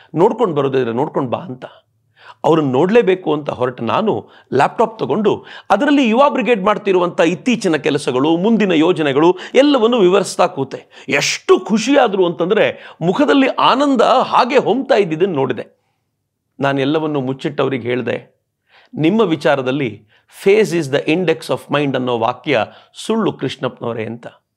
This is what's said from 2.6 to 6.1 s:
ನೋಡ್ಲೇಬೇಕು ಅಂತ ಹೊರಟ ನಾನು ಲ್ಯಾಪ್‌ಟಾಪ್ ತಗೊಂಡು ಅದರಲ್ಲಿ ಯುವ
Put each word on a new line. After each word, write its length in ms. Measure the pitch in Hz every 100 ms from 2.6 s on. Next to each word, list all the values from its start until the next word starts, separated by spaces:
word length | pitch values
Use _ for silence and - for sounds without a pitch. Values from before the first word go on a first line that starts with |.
| 143
ನೋಡ್ಲೇಬೇಕು 600 | 127 180 233 190 185 -
ಅಂತ 160 | 151 147
ಹೊರಟ 320 | 107 123 127
ನಾನು 480 | 113 117 214 120 - - _
ಲ್ಯಾಪ್‌ಟಾಪ್ 460 | 127 165 - 220 -
ತಗೊಂಡು 460 | 135 160 208 110 - - -
ಅದರಲ್ಲಿ 400 | 202 294 285
ಯುವ 200 | 247